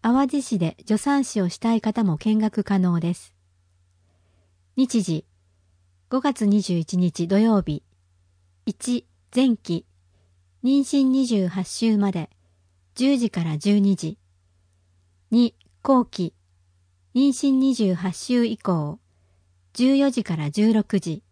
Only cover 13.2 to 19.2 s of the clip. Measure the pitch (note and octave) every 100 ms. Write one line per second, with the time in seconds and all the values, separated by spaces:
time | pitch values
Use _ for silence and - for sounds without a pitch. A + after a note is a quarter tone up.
13.2 | A#3 - E3 D3+ G3 G#3 G3 F#3+ D#3+ F#3
14.2 | _ _ _ _ _ _ _ _ _ _
15.2 | _ A3+ A#3+ _ _ _ - C4 B3 -
16.2 | F3 _ _ _ _ _ _ _ _ B3
17.2 | C#4 B3 C#4 C4 C4+ A#3+ G3+ F3+ F#3 E3+
18.2 | - B3 A#3 A3 - E3+ D3 F#3+ _ _